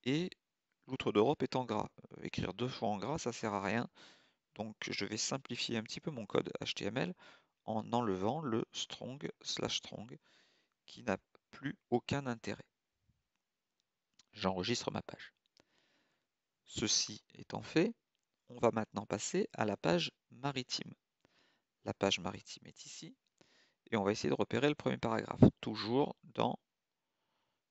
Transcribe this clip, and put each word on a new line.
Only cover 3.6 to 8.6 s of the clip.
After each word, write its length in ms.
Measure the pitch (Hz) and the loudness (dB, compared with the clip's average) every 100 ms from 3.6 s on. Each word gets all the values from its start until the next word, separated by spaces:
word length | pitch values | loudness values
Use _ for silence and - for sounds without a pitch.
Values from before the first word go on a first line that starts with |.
rien. 280 | 98 113 - - - - _ _ _ - | 2 0 -2 -8 -20 -20 _ _ _ -8
Donc, 200 | 110 - 110 | -8 -6 -6
je 160 | - 101 | -4 -4
vais 120 | 107 | -2
simplifier 600 | - 135 - 120 - 113 | -2 -4 -6 -6 -2 -2
un 60 | |
petit 160 | 110 - | -4 -8
peu 120 | 170 | -8
mon 140 | 131 104 | -8 -2
code 260 | - - - | 0 0 -4
H 120 | - | -6
T 120 | - 98 | -4 -2
M 120 | 123 | -2
L 160 | 175 - - - _ _ - | -4 -6 -14 -20 _ _ -4
en 260 | 110 107 | -4 0
enlevant 500 | 120 113 92 101 151 | 0 2 2 0 -2
le 240 | 147 110 | 0 -2